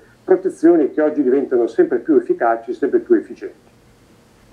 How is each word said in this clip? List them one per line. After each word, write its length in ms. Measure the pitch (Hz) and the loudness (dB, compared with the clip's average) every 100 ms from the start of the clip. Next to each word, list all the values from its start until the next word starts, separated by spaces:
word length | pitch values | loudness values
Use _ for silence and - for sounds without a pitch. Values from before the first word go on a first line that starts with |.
| - _ | -10 _
protezioni 680 | - 185 185 - 165 170 135 | -2 -2 -2 0 2 4 2
che 100 | - | 0
oggi 220 | 151 147 | -2 0
diventano 440 | 127 139 127 123 113 | 0 0 0 -2 0
sempre 300 | - 175 120 | 0 0 -2
più 160 | - 131 | 0 0
efficaci, 580 | - 175 117 113 - | 0 0 -2 -2 -6
sempre 260 | 120 139 120 | -6 -2 -2
più 160 | - 110 | 0 -2
efficienti. 400 | - - 95 - _ _ _ _ _ _ _ _ _ | -2 -12 -16 -18 _ _ _ _ _ _ _ _ _